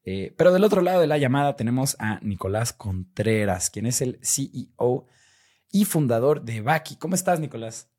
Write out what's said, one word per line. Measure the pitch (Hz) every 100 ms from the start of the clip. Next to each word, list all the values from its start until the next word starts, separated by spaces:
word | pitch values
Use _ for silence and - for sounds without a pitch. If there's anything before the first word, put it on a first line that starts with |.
Eh, | - 190 190 -
pero | 175
del | 185 208
otro | 196
lado | 180 185
de | 151
la | 151
llamada | 131 139 143 139
tenemos | 117 127 135 -
a | 110 107
Nicolás | 107 95 95 104 120
Contreras, | - 104 92 90 - 107 110 104 92 -
quien | 104 110
es | 120
el | 127 -
C | - - 139
E | 123 127 -
O | 123 127 - _ _ _ _ _ _
y | 196 202
fundador | 165 135 113 135 151
de | 117 113
Baki. | 110 170 - -
¿Cómo | 160 185
estás, | - 175
Nicolás? | 139 113 113 - -